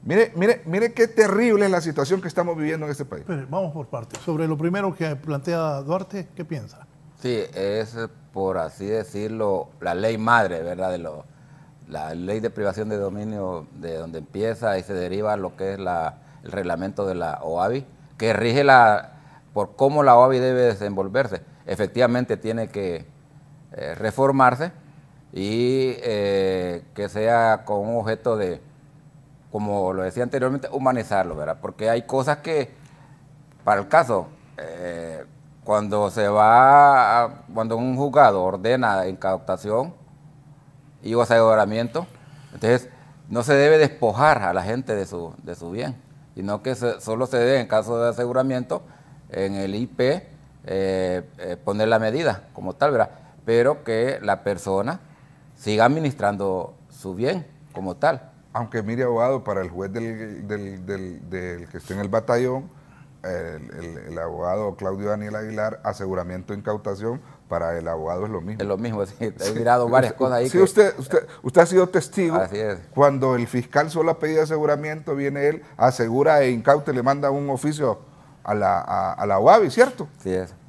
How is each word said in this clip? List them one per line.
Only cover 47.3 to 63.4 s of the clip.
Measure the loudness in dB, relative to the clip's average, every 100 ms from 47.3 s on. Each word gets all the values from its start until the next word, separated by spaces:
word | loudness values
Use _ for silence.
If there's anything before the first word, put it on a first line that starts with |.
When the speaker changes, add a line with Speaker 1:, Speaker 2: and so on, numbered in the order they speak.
| 2
Speaker 3:
debe, | 2 2
en | 2
caso | -2 0 -2
de | -2
aseguramiento, | -2 -2 0 0 -2 -4 -8 -8 -20 -20 -20 -12
en | -4 -4
el | -4 -4
I | -4 -6
P, | -2 0 0 -6 -20 -20 -20 -6
eh, | -4 -2 -2 -2 -4 -6 -14
eh, | -12 -8
poner | -6 0 2
la | 2
medida | 2 0 -2 -4 -10
como | -12 -10
tal, | -2 0
¿verdad? | 2 0 -2 -20 -14 0
Pero | 2 4 0
que | -4 -2 -2 -2
la | -2 -2
persona | -2 -6 -2 -2 -2 -6 -14 -20 -20 -20 -20
siga | -12 -2 4 4
administrando | 4 -2 0 -2 0 -2 -4 -6 -14 -20
su | -16 -12
bien | -4 -4 -4 -8 -20 -16
como | -10 -10 -2
tal. | -2 -2 -8 -20 _
Speaker 1:
Aunque | -8 -6 -6
mire, | -4 -2
abogado, | 0 2 0 0
para | -2 -4
el | -4
juez | -8 -8
del, | -6 -8 -10 -12 -12 -8
del, | -8 -8 -12 -10
del, | -8 -8 -14 -12
del | -10 -8 -10 -14
que | -16
esté | -10
en | -6
el | -2
batallón, | -2 0 0 0 -4 -10 -20 -20 -20 -20 -16
el, | -10 -8